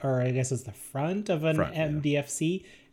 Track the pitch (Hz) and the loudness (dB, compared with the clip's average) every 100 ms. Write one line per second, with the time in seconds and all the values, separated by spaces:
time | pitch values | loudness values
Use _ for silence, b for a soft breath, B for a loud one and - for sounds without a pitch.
0 | 139 127 127 127 127 123 - - - 135 | 0 2 2 2 0 -2 -6 -14 -10 -4
1 | 156 190 208 165 160 156 156 156 156 151 | -2 -2 0 0 2 2 2 0 0 0
2 | 147 143 139 - 160 185 B B B | 2 2 0 -2 -2 -2 B B B